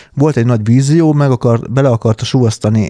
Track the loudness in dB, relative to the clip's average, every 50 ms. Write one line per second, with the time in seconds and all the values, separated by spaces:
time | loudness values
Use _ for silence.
0 | -20 _ _ -2 -2 0 0 0 0 0 -2 -2 0 0 2 2 2 2 2 2
1 | 2 2 2 2 0 0 0 0 0 0 0 0 -2 -4 -2 0 0 0 0 0
2 | 0 -2 -2 -2 -4 -2 0 0 0 0 -2 -2 -2 -2 0 0 -2